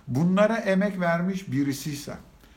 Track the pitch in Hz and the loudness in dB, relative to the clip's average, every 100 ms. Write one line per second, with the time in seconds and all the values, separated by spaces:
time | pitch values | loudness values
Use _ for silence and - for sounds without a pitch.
0 | - 123 175 190 214 226 202 190 208 185 | -6 0 2 4 4 2 2 2 2 0
1 | 170 170 180 190 - 131 139 127 151 139 | 0 0 0 -4 -4 -2 0 -2 -6 -8
2 | - - - - - | -10 -14 -16 -20 -20